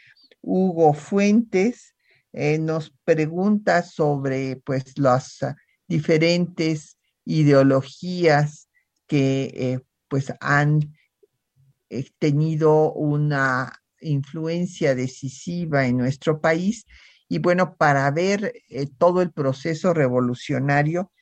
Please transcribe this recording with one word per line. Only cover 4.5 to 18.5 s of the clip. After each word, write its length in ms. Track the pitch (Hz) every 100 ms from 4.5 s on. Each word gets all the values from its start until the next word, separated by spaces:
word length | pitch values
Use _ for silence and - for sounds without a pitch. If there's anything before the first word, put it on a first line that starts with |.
| 127
pues, 320 | - 131 - -
las, 440 | 135 127 - -
ah, 140 | 135 139 _ _ -
diferentes 1120 | 160 151 160 165 175 170 175 160 151 - _ _ _
ideologías 1400 | - 160 147 139 135 135 - - 180 180 165 147 147 - _ _ _ _ -
que, 420 | 147 135 135 135
eh, 260 | - 127 127 - _ -
pues, 240 | 139 - -
han, 540 | 139 143 147 151 151 - _ _ _ _ _ _ _ _ -
eh, 180 | 117 135 -
tenido 720 | 151 143 160 156 156 156 156
una 800 | - 151 147 147 143 135 127 127 - _ _
influencia 920 | 165 139 139 165 160 170 185 - 147
decisiva 920 | 127 131 - 135 - 175 175 165 143 127
en 100 | 123
nuestro 440 | 127 - 160 156
país. 460 | 160 165 190 240 - - - _ -
Y 100 | 170
bueno, 380 | 175 180 180 -
para 340 | 156 139 139
ver, 420 | 151 185 202 208